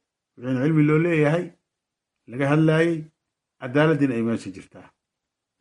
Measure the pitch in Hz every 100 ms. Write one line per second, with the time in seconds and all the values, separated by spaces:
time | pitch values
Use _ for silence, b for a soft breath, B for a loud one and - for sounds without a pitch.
0 | _ _ _ - 127 127 147 156 151 156
1 | 170 160 147 170 175 _ _ _ _ _
2 | _ _ - 123 139 151 156 160 170 165
3 | 156 _ _ _ _ - 127 139 156 147
4 | 139 117 113 110 98 90 - 92 - _
5 | _ _ _ _ _ _